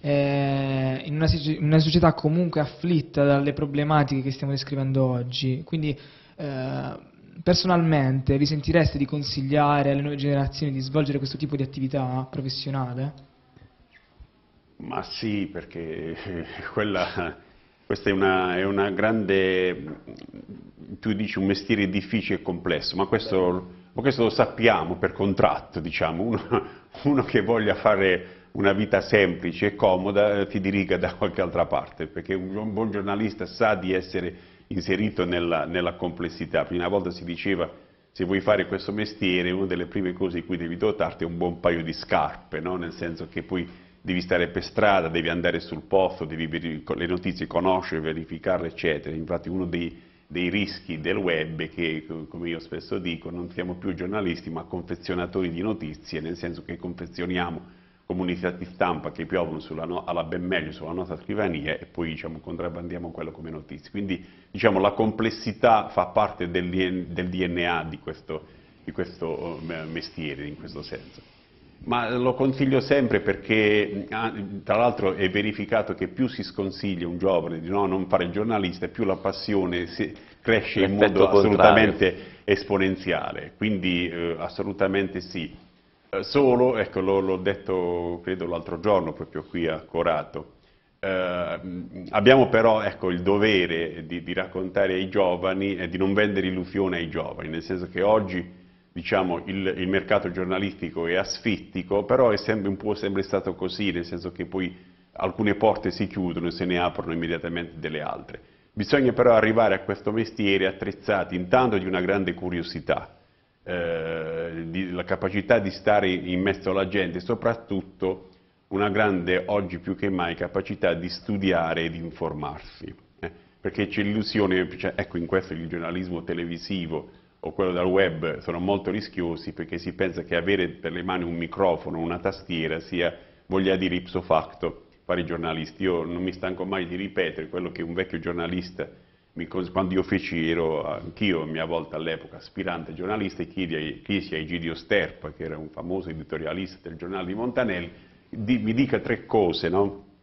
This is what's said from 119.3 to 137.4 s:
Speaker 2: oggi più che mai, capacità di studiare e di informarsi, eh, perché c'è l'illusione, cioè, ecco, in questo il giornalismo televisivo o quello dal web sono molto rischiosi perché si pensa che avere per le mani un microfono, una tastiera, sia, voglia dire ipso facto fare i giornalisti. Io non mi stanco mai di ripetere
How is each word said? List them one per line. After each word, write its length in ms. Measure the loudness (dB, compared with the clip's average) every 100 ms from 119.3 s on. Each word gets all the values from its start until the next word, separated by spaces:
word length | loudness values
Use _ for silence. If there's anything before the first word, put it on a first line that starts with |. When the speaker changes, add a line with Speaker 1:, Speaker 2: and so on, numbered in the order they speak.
| 0 2
Speaker 2:
oggi 320 | -2 -2 -8
più 180 | -6 -2
che 140 | -2
mai, 240 | 0 -2
capacità 580 | -4 -4 -4 -4 0 0
di 160 | 0 -4
studiare 760 | -8 -4 0 2 2 2 0
e 60 | -2
di 80 | -4
informarsi, 960 | -10 -6 -6 -4 -8 -10 -16 -16 -16 -16 _ _
eh, 100 | -12 -12 _ _
perché 280 | -6 -2 -2
c'è 140 | 0
l'illusione, 680 | 0 0 0 2 4 4 0 -2
cioè, 160 | -4 -4
ecco, 200 | -4 -4
in 100 | 0
questo 280 | 0 -2
il 120 | -8 -6
giornalismo 560 | -6 -4 -4 -4 -6
televisivo 840 | -4 -6 -4 -8 -6 -6 -4 -6 -6 -20 _ _
o 80 | -10
quello 200 | -2 0
dal 140 | 2 4
web 520 | 4 4 2 -4 -4
sono 220 | -4 -2
molto 320 | 0 0 0
rischiosi 600 | -4 -6 -4 -4 -4 -8
perché 240 | -10 -8 -6
si 180 | -8
pensa 280 | -2 -2 -2
che 140 | -2 -2
avere 320 | 2 2 2
per 240 | -2 -8
le 100 | -6
mani 220 | -4 -4
un 100 | -4
microfono, 640 | -4 -6 2 2 2 -2 -4
una 220 | -4 -2
tastiera, 580 | -4 -4 -6 -4 -2 -4
sia, 340 | -4 0 0 -2 -20 _ _
voglia 280 | 2 4
dire 220 | 4 2 -2
ipso 260 | -2 -6
facto 600 | 2 2 2 -6 -6 -6 -20 _
fare 180 | -2 -2
i 40 | 0
giornalisti. 560 | -4 -2 -4 -6 -2
Io 220 | 0 0
non 180 | -2 -4
mi 100 | -4
stanco 320 | -4 -6 -4
mai 220 | -4 -4 -4
di 80 |
ripetere 540 | -6 -4 -2 -2 -2